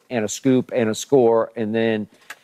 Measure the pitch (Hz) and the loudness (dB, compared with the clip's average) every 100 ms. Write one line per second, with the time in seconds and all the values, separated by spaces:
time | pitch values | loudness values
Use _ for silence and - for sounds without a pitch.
0 | - 120 104 - 135 127 - 127 110 107 | -8 -6 -4 -4 0 0 0 -2 -2 -4
1 | - 139 117 113 110 - 107 113 113 110 | 0 2 4 2 0 -6 -4 -2 0 -2
2 | 104 _ - - | -6 _ -20 -20